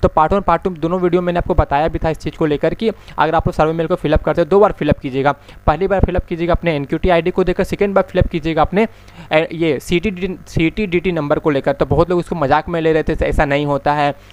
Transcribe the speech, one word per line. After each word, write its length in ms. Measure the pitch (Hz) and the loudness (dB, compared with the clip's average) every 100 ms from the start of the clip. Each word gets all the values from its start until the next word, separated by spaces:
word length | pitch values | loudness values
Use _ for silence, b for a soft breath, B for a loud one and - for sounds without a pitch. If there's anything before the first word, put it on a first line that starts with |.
तो 60 | 185 | 2
पार्ट 260 | - 156 | 2 2
वन, 80 | 196 | 2
पार्ट 220 | 190 165 | 2 0
टू 60 | 196 | 0
दोनों 300 | 175 160 185 | -4 -4 0
वीडियो 220 | 180 175 | 0 0
मैंने 160 | 180 170 | 0 -2
आपको 180 | - 175 | 0 0
बताया 320 | 151 143 160 | 2 2 0
भी 120 | 160 | -2
था 100 | 165 | -4
इस 80 | 151 | -4
चीज़ 180 | - - | -6 -2
को 100 | 160 | -2
लेकर 280 | 143 160 | 0 -2
कि 180 | 165 226 - B B | 0 -4 -4 B B
अगर 180 | 151 160 | 0 2
आप 120 | 160 | 0
लोग 60 | |
सर्वे 200 | 170 156 | 0 0
मेल 140 | 165 165 | 2 -2
को 80 | 175 | -2
फिलअप 280 | 156 156 | 2 0
करते 180 | - 151 | 0 0
हो, 40 | 165 | 2
दो 140 | 196 | 4
बार 120 | 202 | 4
फिलअप 260 | 170 147 151 | 2 -2 -2
कीजिएगा। 340 | 143 127 139 139 B B - | -2 0 0 -2 B B -2
पहली 200 | 151 190 | 0 0
बार 120 | 196 | 2
फिलअप 260 | 185 180 - | 2 0 -4
कीजिएगा 280 | 170 170 | -4 0
अपने 220 | 165 170 151 | 0 0 -2
एनक्यूटी 340 | 139 160 - | -2 -2 2
आईडी 220 | 170 165 | 2 2
को 120 | 180 | 0
देकर, 200 | 185 175 | 0 0
सेकेंड 320 | 185 175 202 196 | -2 0 0 0
बार 80 | 185 | 0
फिलअप 180 | 185 170 | 0 0
कीजिएगा 340 | 170 151 160 | -2 -2 0
अपने, 260 | 151 180 220 B B B 160 | 0 2 0 B B B -2
अ, 140 | 156 165 | 0 0
ये 260 | 165 165 127 | -2 0 0
सीटीडी, 560 | - 175 185 180 170 175 - | 0 0 0 -4 -8 -8 -6
सीटीडीटी 640 | - 165 165 214 175 190 | 0 0 0 -2 0 -2
नंबर 280 | 170 143 147 | -2 -2 0
को 100 | 165 | 0
लेकर। 240 | 139 139 | 0 0
तो 120 | 139 147 | 0 0
बहुत 240 | 143 170 | 2 2
लोग 100 | 180 | 0
उसको 160 | 165 175 | -2 -4
मजाक 340 | 139 147 156 | 0 0 0
में 120 | 170 | -2
ले 120 | 160 | 2
रहे 100 | 156 | 2
थे, 220 | 156 156 147 | 0 -2 0
"ऐसा 200 | 139 151 | 0 2
नहीं 200 | 143 147 | 2 0
होता 280 | 139 147 | 0 0
है, 220 | 147 143 139 B | 0 0 -2 B